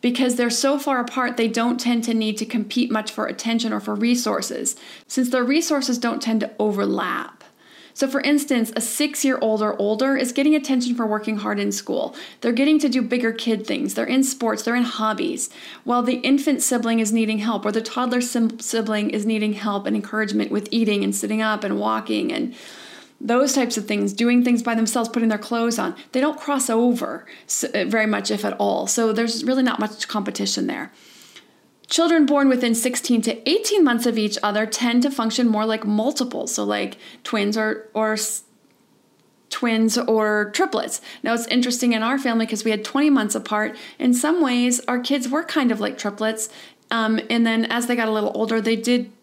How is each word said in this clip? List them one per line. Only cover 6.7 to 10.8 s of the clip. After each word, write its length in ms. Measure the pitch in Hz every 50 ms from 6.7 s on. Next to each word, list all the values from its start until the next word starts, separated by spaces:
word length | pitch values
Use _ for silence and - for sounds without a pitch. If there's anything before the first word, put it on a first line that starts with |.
| 202 196 202 202 196 196 185 185 185 185 - - - _ - - _ _ _ - - - - - _
So 160 | - 277 269
for 140 | 269 277 277
instance, 500 | 277 294 294 285 - 262 240 226 233 -
a 60 | 226
six-year-old 800 | 226 - - - 294 294 294 - - 269 262 - - 220 220 214
or 160 | 214 214 202
older 400 | - 202 202 220 208 254 269 277
is 160 | 269 262 247 -
getting 220 | 285 277 302 302
attention 400 | 302 277 - 269 247